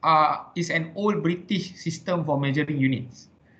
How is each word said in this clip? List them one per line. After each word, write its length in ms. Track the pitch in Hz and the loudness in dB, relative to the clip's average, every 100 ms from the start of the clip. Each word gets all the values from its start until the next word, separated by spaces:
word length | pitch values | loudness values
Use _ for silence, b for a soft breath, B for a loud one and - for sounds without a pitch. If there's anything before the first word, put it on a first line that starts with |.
uh, 480 | 160 156 151 - - | 4 4 4 0 -6
is 160 | 180 160 | -6 -2
an 220 | 160 160 | -2 -4
old 300 | 196 208 175 | -2 0 2
British 500 | 165 175 - 190 - - | 0 -2 -2 -4 -4 -8
system 460 | 165 - - 175 | -8 -6 -2 -2
for 120 | 151 143 | 0 0
measuring 400 | 139 139 147 143 | 0 0 0 2
units. 520 | 131 123 - - - _ b | 0 0 -6 -16 -20 _ b